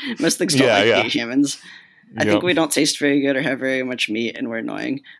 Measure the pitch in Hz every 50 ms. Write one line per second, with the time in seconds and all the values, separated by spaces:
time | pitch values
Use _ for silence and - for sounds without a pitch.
0 | 285 262 226 - 156 165 - - 180 160 143 131 135 123 107 101 107 117 104 98
1 | 110 113 - - 117 117 127 139 143 139 - - - - - - - _ _ _
2 | _ _ - - - - 104 104 - 180 180 165 160 147 - 135 156 147 - -
3 | 147 143 143 147 139 139 135 131 - 127 135 123 131 135 131 131 127 127 127 -
4 | - - 104 113 117 110 - - 131 117 113 113 - - 98 - 117 123 131 139
5 | - - -